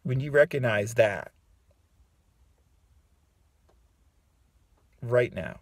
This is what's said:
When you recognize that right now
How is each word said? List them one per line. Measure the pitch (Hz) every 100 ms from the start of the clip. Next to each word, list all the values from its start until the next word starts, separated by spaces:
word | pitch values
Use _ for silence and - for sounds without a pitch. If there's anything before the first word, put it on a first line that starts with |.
When | - 127
you | 143
recognize | 143 147 143 120 104 104
that | 117 107 95 - _ _ _ _ _ _ _ _ _ _ _ _ _ _ _ _ _ _ _ _ _ _ _ _ _ _ _ _ _ _ _ _ _ _ _ _ _
right | 117 123 127
now | 92 82 -